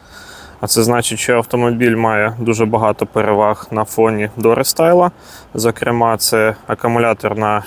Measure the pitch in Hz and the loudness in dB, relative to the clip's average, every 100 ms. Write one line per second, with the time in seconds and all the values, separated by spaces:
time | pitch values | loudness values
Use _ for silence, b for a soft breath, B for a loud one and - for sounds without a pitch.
0 | B B B B B B 107 - 113 120 | B B B B B B -4 0 2 2
1 | - 113 - 120 113 123 120 117 120 113 | 0 -4 0 0 0 0 0 2 0 2
2 | 113 107 107 113 113 110 110 110 110 104 | 0 2 0 -2 -2 0 0 2 0 0
3 | 104 120 107 104 104 107 - 110 107 - | -2 -2 0 2 2 0 -6 -6 -4 0
4 | 113 107 104 107 110 120 135 - 165 175 | 0 0 -4 0 2 2 0 0 2 4
5 | 175 - B B B - 113 110 - 120 | 2 -2 B B B -4 -2 -2 -2 0
6 | 117 110 - 113 110 104 - 113 117 117 | 0 0 0 0 0 -2 -6 -4 -2 0
7 | 117 107 107 104 107 104 | 0 0 -4 -2 -2 -2